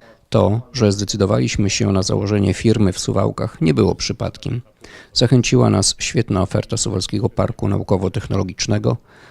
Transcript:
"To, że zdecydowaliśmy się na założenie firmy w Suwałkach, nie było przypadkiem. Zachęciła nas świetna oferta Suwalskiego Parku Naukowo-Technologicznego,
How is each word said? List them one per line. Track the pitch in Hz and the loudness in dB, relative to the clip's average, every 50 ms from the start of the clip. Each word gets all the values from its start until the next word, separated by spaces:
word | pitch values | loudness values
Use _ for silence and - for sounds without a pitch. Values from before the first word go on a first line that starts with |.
| - - - _ _ _ | -20 -20 -20 _ _ _
"To, | - 107 98 95 104 117 120 - - | 2 2 4 4 2 0 -4 -6 -2
że | 123 113 101 | 0 2 2
zdecydowaliśmy | 98 101 101 95 - 101 98 95 107 123 127 117 - - 104 95 | 2 0 -2 -4 -2 0 0 2 2 0 0 -2 -2 -2 -2 -2
się | - - 107 101 | 0 0 0 2
na | 98 95 92 | 2 0 0
założenie | - 107 101 101 101 107 101 98 98 92 | 0 -2 -2 -2 0 0 0 2 0 0
firmy | - - 117 110 110 104 92 90 | 0 2 2 2 4 2 0 0
w | - | -2
Suwałkach, | - - 101 95 101 107 - - - 117 - - | -4 -2 0 0 0 0 -2 -4 -8 -8 -4 -2
nie | 160 165 139 | 0 2 4
było | 117 104 90 87 | 4 4 2 2
przypadkiem. | - - - - - - - - - - - 117 123 - _ _ _ - - - - - _ _ | -2 -4 -8 -6 -6 -6 -8 -8 -8 -10 -8 -8 -8 -10 _ _ _ -20 -20 -20 -20 -20 _ _
Zachęciła | - 123 117 135 123 117 - 135 123 120 110 | 0 2 4 4 4 4 4 2 4 4 4
nas | 101 98 101 - - - | 4 2 2 0 -2 -4
świetna | - - - 120 117 - 107 95 | -6 -4 -2 -2 -2 0 0 0
oferta | 92 - - 107 - - - 110 | 0 0 -2 -4 -4 -2 -4 -4
Suwalskiego | - 113 107 98 - - - 101 107 - | -4 -2 -4 -4 -4 -4 -4 -2 -2 -2
Parku | - - 98 - - - 113 101 | 0 0 -2 -2 -2 -4 -2 -2
Naukowo-Technologicznego, | 98 95 95 - 101 92 98 90 - 107 - - 98 98 101 90 - - - - 104 107 110 120 120 - _ _ - - - - | -2 -2 -2 0 -2 0 0 -2 -4 -4 -6 -4 -4 -4 -2 -4 -6 -8 -4 -2 -2 0 0 -2 -2 -2 _ _ -20 -20 -20 -20